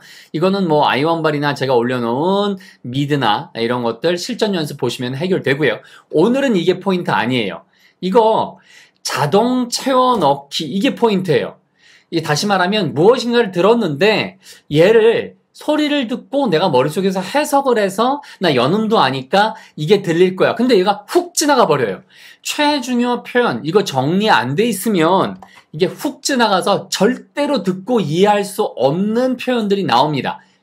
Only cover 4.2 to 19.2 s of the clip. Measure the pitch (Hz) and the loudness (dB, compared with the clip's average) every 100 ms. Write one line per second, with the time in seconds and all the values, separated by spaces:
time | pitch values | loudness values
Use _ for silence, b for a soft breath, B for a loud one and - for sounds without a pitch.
4.2 | - 240 214 185 147 147 127 - 127 135 | -6 -4 -2 -2 -4 -4 -6 -4 -8 -6
5.2 | 185 170 - 147 139 104 B B B 151 | -4 -2 -2 0 0 -2 B B B 2
6.2 | 202 262 269 202 160 185 196 185 - 107 | 2 2 0 0 0 -2 -2 -2 -2 -2
7.2 | 113 127 101 82 _ b b b 180 233 | 0 -2 -2 -8 _ b b b 0 2
8.2 | 220 202 98 92 b b b b - 127 | 4 2 -2 -8 b b b b -8 -4
9.2 | 143 196 240 254 247 - 262 262 254 240 | 0 2 2 0 -4 -4 0 2 2 2
10.2 | 147 139 - - 160 196 247 - 233 196 | 2 0 -4 -10 -6 -2 -2 0 0 0
11.2 | 170 127 90 - _ b b b b 165 | 0 0 -2 -10 _ b b b b -6
12.2 | - 190 208 196 180 214 160 120 185 254 | -2 -2 0 0 0 0 -2 2 4 4
13.2 | 233 240 220 175 190 233 190 139 196 196 | 2 0 0 2 2 2 0 0 2 2
14.2 | 101 - B B B 151 180 226 226 180 | -2 -8 B B B 4 6 6 4 2
15.2 | 98 - _ - - 302 302 294 226 240 | -4 -12 _ -12 -2 0 0 -2 -2 -6
16.2 | - 277 262 156 185 127 147 175 190 185 | -6 -2 0 2 2 2 0 0 -2 -2
17.2 | 185 285 294 285 277 220 196 190 240 285 | -2 -2 0 0 2 0 0 0 -2 -2
18.2 | B B 180 127 127 208 220 202 135 135 | B B 0 2 2 0 0 2 2 0